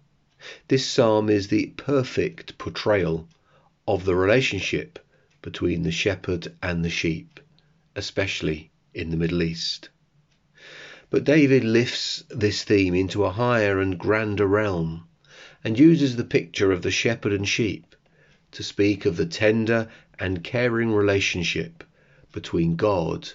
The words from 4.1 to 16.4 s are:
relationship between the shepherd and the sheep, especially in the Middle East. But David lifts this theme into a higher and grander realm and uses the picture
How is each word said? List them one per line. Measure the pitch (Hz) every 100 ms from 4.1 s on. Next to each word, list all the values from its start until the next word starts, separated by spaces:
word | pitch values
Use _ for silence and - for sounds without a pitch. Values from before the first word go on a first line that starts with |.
relationship | 90 92 120 131 98 - - - - _ _ _ _
between | - 85 90 87
the | 82
shepherd | 82 104 92 - 87 82 -
and | 92 85 85
the |
sheep, | - 85 82 - - _ _ _ _ _ -
especially | - - 98 - 82 78 - _ _
in | 87 80
the | 80
Middle | 82 87
East. | 85 82 - - - _ _ _ _ _ _ _ - - - - _
But | 117
David | 135 156 139 135
lifts | 113 113 127 - - - -
this | - 104 101
theme | - 104 95
into | 90 95 101 98
a |
higher | 95 123 120 101 98
and | 95 90
grander | 90 107 110 98 101
realm | 101 107 90 82 82 - _ _ - - -
and | 117 113
uses | 160 160 139 120
the |
picture | - 127